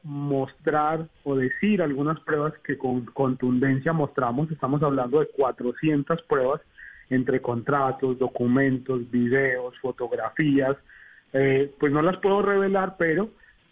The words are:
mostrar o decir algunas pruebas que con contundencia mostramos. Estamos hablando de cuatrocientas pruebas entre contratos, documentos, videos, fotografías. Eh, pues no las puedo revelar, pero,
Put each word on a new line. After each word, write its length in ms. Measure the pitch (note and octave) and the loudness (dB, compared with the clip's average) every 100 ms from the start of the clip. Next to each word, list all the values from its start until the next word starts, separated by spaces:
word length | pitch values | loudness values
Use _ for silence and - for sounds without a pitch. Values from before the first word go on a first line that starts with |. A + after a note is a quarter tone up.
mostrar 1040 | D#3 C#3+ C#3+ C3+ C3 - D#3 D3+ D3+ D#3+ D#3+ _ | -10 -6 -2 -2 -2 -6 -2 0 0 -2 -6 _
o 140 | C#3+ C3+ | -4 0
decir 440 | B2+ - G3+ G3+ | 0 0 0 2
algunas 400 | D#3 C3+ D3 D#3 | 0 0 -2 -4
pruebas 320 | - D#3 D3+ - | -2 -2 -2 -4
que 120 | - C#3 | -6 -4
con 300 | C3 B2+ A#2 | -2 -2 -4
contundencia 880 | - C3+ B2+ B2+ B2+ C3+ C3+ C#3+ | -2 0 0 0 2 2 2 0
mostramos. 560 | E3 C#3 - B2 A#2+ D#3+ | 0 0 -2 -2 0 -2
Estamos 320 | D#3 C3 C#3+ | -4 -2 0
hablando 380 | D3 C#3 B2 D3 | 0 0 0 0
de 80 | - | 0
cuatrocientas 920 | - C3 - A#2+ - D#3 D3 C#3 E3 | 0 -2 -2 -6 -2 0 0 0 -4
pruebas 380 | - C#3+ B2+ D#3 - - - - - | 0 0 0 -2 -8 -20 -20 -20 -2
entre 320 | B2+ B2 B2+ | -2 0 0
contratos, 800 | B2+ A#2+ A2 C#3+ C3+ B2+ C3 B2 | -2 -4 0 0 0 0 -2 0
documentos, 920 | B2 - A#2+ B2+ C#3 B2+ - B2+ A#2 | -2 0 2 2 2 0 -2 -6 -2
videos, 680 | B2 A#2+ C3+ C3+ B2+ B2 - | 0 2 2 2 -2 -6 -8
fotografías. 1000 | C3 - B2 A#2+ A2 - D3+ C#3 C3 C#3 - - - - _ | -8 -6 -6 -4 -4 0 2 2 2 -2 -8 -20 -20 -20 _
Eh, 400 | C3+ C#3 C3+ C#3+ - | 0 2 2 0 0
pues 140 | D3 | 0
no 100 | D3 | 2
las 160 | E3 F#3 | 2 2
puedo 240 | G3 G3 | 2 2
revelar, 540 | G3 G3 G3 F#3+ F#3+ F#3+ | 2 2 2 0 -2 0
pero, 320 | E3+ D#3+ A3 - - _ _ | 0 0 -2 -8 -20 _ _